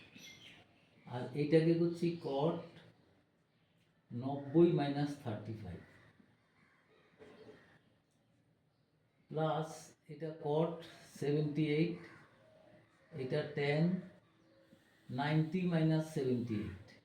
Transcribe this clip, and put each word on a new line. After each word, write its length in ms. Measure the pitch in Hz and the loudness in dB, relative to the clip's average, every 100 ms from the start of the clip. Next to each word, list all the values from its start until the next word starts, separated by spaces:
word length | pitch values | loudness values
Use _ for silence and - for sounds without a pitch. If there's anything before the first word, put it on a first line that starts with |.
| - - - - - - - _ _ _ - | -20 -20 -20 -20 -20 -20 -20 _ _ _ -10
আর 80 | 123 - 151 | -8 -6 -2
এইটাকে 340 | 143 160 165 165 | 6 6 6 4
করছি 260 | 170 - 170 - 147 | 2 2 -2 -2 -4
cot 360 | 139 160 170 - - - _ _ _ _ _ _ _ _ _ _ _ - 120 | 0 2 0 -8 -18 -20 _ _ _ _ _ _ _ _ _ _ _ -12 -8
নব্বই 460 | 135 143 139 160 175 147 | -6 -6 2 6 6 6
মাইনাস 320 | 143 143 143 - | 2 0 -2 -2
থার্টি 300 | - 107 107 107 | -6 -6 -8 -10
ফাইভ, 200 | 90 85 - - - _ - _ _ _ _ _ _ _ _ - - - - - - - _ _ _ _ _ _ _ _ _ _ _ _ _ _ - | -10 -12 -14 -20 -20 _ -20 _ _ _ _ _ _ _ _ -20 -20 -20 -20 -20 -20 -20 _ _ _ _ _ _ _ _ _ _ _ _ _ _ -10
প্লাস 400 | 147 156 151 156 - - - - | -2 0 0 -4 -8 -18 -20 -18
এটা 160 | 147 160 - | -10 -10 -6
cot 320 | 147 151 170 - - - - - | 0 2 2 0 -14 -20 -20 -6
সেভেন্টি 460 | 143 151 147 151 151 151 | 0 0 0 0 2 2
এইট, 200 | 170 - - - - - - - - - _ _ - 151 | 0 -2 -12 -20 -20 -20 -20 -20 -20 -20 _ _ -14 -8
এটা 160 | 131 151 147 151 | -2 -2 -2 -2
ট্যান 260 | 143 147 175 185 - - _ _ _ - - - _ _ - | 0 2 2 0 -6 -20 _ _ _ -20 -20 -20 _ _ -10
নাইনটি 500 | 127 147 156 156 185 180 | -4 0 2 2 0 2
মাইনাস 380 | 165 160 160 156 | 2 4 2 0
সেভেন্টি 420 | 151 127 120 117 104 | -2 0 0 -2 -4
এইট। 320 | 90 - - - | -4 -10 -16 -20